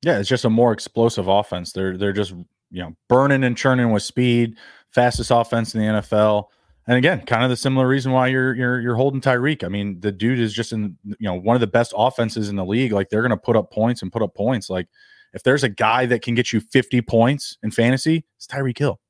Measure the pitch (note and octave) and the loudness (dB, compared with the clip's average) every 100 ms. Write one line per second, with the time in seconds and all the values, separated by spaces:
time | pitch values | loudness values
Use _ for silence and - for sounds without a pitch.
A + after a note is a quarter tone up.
0 | D3 B2+ G2+ B2+ A#2+ A2 A#2+ G#2+ - - | 2 0 2 0 2 4 2 2 -6 0
1 | A#2 A2+ F#2+ G2 G#2 F2+ F2 - F#2+ F#2 | 0 0 0 0 0 -6 -8 -6 -6 -2
2 | G2+ G2 G2 F#2 F2 _ _ F2+ E2+ E2 | -2 -2 -4 -8 -18 _ _ -12 -12 -14
3 | _ B2+ C#3 C#3 B2+ A#2 C#3 B2+ A#2+ G#2+ | _ 4 4 2 0 0 2 2 2 0
4 | - - B2+ A#2+ A#2 A#2 - - _ - | -2 -2 2 2 0 -4 -20 -20 _ 0
5 | B2 - A#2 A#2+ A#2 A#2 A2+ A2+ G#2+ G#2+ | 2 0 0 2 2 -2 -2 -2 0 0
6 | G2+ G#2+ G#2+ G#2 G#2 _ _ _ - B2 | 0 2 2 2 -4 _ _ _ 0 2
7 | C3+ E3 - A#2 B2+ B2 C#3 C3 B2+ C3+ | 2 0 0 0 2 0 0 0 2 0
8 | C3 C3 B2+ C3 C3 A#2+ B2 B2 A#2+ A#2 | 0 0 2 0 0 -2 -2 -2 -2 0
9 | C3+ C#3 C3+ B2 C3+ D#3 F2 G2+ G2+ F#2 | 0 0 0 0 0 -2 -4 -4 -4 -4
10 | G2+ G2 A2 B2+ A#2 G#2 A2+ A2 G#2 E2+ | -6 -2 0 0 0 -2 -6 -4 -6 -8
11 | G#2 G#2 G#2+ F2+ F#2+ B2 A2+ A#2 A#2 - | -14 -8 -6 -4 0 2 2 0 0 0
12 | A#2+ - A2+ A2+ G#2 G2+ F#2 A2 C3 G#2 | 0 0 -4 -2 -6 -4 -2 -2 0 -2
13 | F#2+ G#2+ A#2+ G#2+ - A2+ - - A2+ A#2+ | -2 0 0 -2 0 0 0 -2 -2 -2
14 | F#2+ A#2 G#2 - G#2 B2 - F#2 F2 _ | -6 -4 -4 -2 -2 -2 -4 -6 -6 _
15 | _ _ _ - - C#3+ C#3 G2 A2 A#2 | _ _ _ -4 2 2 0 0 0 2
16 | B2+ A#2+ A#2+ A#2 A#2+ A2+ - C3+ B2 B2+ | 2 0 0 -2 0 -2 2 0 2 -2
17 | A2+ A#2 A#2 C#3+ - - A2+ - A#2 C3 | 0 2 4 2 -6 -8 -8 0 2 2
18 | - D#3+ - _ - C#3 C3+ A#2+ C#3+ G#2 | 0 -2 -2 _ -12 -6 -4 -2 -2 -4
19 | _ | _